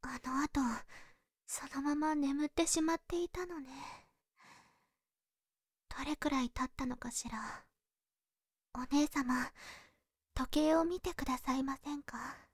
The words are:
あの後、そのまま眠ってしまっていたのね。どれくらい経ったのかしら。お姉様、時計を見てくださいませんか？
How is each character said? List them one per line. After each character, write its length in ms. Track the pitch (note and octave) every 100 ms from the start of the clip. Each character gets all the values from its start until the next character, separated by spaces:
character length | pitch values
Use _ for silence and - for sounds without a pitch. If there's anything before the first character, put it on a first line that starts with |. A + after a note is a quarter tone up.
あ 160 | B3+ B3
の 160 | B3+ C4
後、 180 | D4+ C#4+ B3 A3+ - - - - _ _ -
そ 200 | - C#4+ C#4
の 60 |
ま 120 | C#4+
ま 200 | D4 D#4
眠 320 | D#4 C#4 C#4 D4
っ 20 |
て 180 | - E4
し 140 | -
ま 140 | D#4+
っ 60 | E4 _
て 160 | F4
い 60 | F4
た 160 | - F4+
の 140 | E4+
ね。 80 | C4 C4 C4+ - - _ _ _ - - - _ _ _ _ _ _ _ _ _ _ _ _
ど 160 | -
れ 120 | C#4 D4+
く 140 | D4+
ら 100 | C#4
い 80 | B3
経 140 | -
っ 60 | C4
た 120 | - B3+
の 100 | B3
か 140 | A#3+
し 180 | - A#3
ら。 380 | A3 A3 - - _ _ _ _ _ _ _ _ _ _
お 120 | B3 B3+
姉 120 | C#4+ D4
様、 440 | D4+ B3+ B3+ B3+ - - - - _ _ _ _
時 160 | - C4
計 240 | D4+ D#4 D#4+
を 80 |
見 160 | E4 F4+
て 140 | F#4
く 100 | -
だ 120 | C4+ -
さ 160 | - B3+
い 60 |
ま 140 | C4+ C#4
せ 180 | -
ん 80 | D4
か？ 340 | - A#3 A#3+ - -